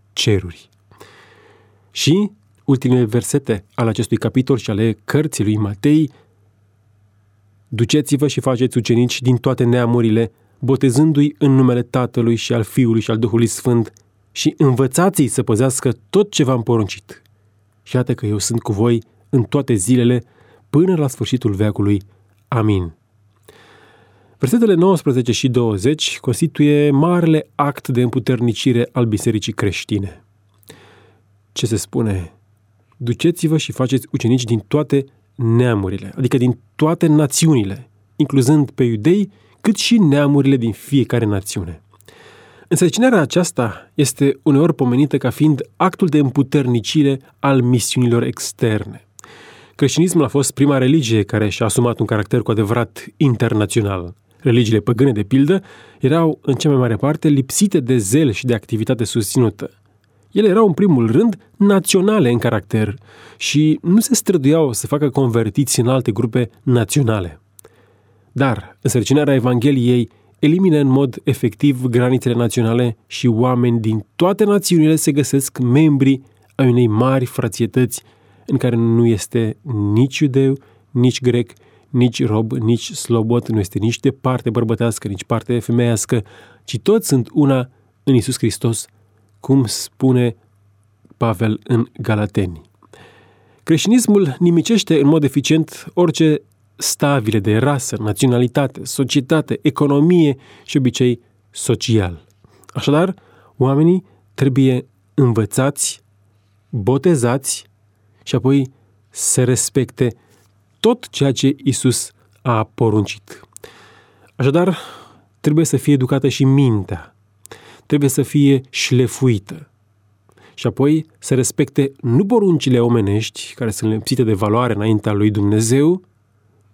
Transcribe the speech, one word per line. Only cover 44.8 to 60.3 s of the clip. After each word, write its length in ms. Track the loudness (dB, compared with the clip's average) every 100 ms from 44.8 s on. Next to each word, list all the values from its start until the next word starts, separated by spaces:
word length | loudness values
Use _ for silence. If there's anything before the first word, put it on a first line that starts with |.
| 0 0 0 0
ca 120 | -2
fiind 400 | 0 0 0 -4 -2
actul 320 | -2 0 0
de 100 | 0
împuternicire 1000 | 0 0 0 0 0 -2 -2 0 0 -2 -8 _
al 240 | 0 0
misiunilor 600 | 2 0 0 -2 0 0
externe. 840 | -2 -6 -12 -4 -2 -2 -6 -16 _ _ -20 -20 -20 -20 -20
Creștinismul 500 | -4 -2 0 0 2
a 40 | 0
fost 220 | 0 -2
prima 280 | 0 0 2
religie 440 | 2 2 2 0
care 260 | 0 -2 -2
și-a 180 | -2 -2
asumat 320 | 0 -2 -2
un 80 | -2
caracter 340 | -4 -2 -2
cu 100 | -2
adevărat 560 | -2 -2 -2 -4 -8 -16 -2
internațional. 1000 | 0 0 0 0 -2 -2 -2 -4 -8 -16 _ _
Religiile 400 | 0 2 2 0
păgâne, 320 | 0 0 0
de 100 | 0
pildă, 400 | 0 2 2 0 -4 -18 -20 _
erau, 380 | 0 2 0 -2
în 120 | -4
cea 140 | -2 2
mai 100 | 2
mare 180 | 2 0
parte, 320 | -2 0 0
lipsite 520 | 0 0 -2 0 0
de 180 | 0 0
zel 320 | 0 2 0
și 140 | 0
de 100 | -2
activitate 500 | -4 -4 -4 -2 -2
susținută. 640 | -2 -4 -2 0 0 -2 -10 _ _ _ _ _ _